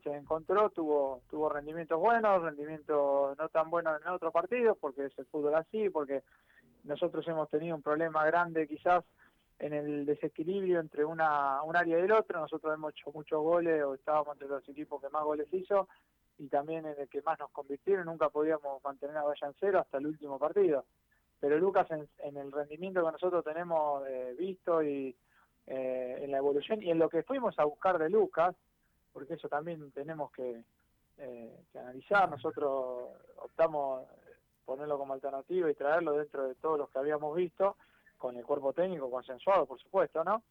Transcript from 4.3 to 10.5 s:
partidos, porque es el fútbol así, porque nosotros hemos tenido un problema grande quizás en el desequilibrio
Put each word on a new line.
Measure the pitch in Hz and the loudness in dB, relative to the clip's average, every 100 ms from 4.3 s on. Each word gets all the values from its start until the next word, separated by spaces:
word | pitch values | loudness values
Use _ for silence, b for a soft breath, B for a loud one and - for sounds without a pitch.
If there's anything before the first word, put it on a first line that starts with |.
partidos, | 165 175 247 233 196 | 0 0 2 4 4
porque | 147 135 139 | 0 -4 -8
es | - | -8
el | 135 | -8
fútbol | 156 147 | -2 2
así, | 156 165 220 208 | 2 0 -2 0
porque | 160 143 135 - b b b b _ | 0 -2 -4 -6 b b b b _
nosotros | 135 147 175 160 156 | -8 -2 -2 -2 -4
hemos | 160 151 | -2 -2
tenido | 151 165 160 | -2 -2 -6
un | |
problema | 143 151 165 156 156 | -2 0 0 2 4
grande | 170 170 160 156 | 4 2 0 -2
quizás | 151 180 180 170 b b b b _ | -2 4 4 2 b b b b _
en | 151 | -6
el | 147 147 147 143 | -4 -2 -4 0
desequilibrio | 147 156 - 160 | 0 -2 -6 -4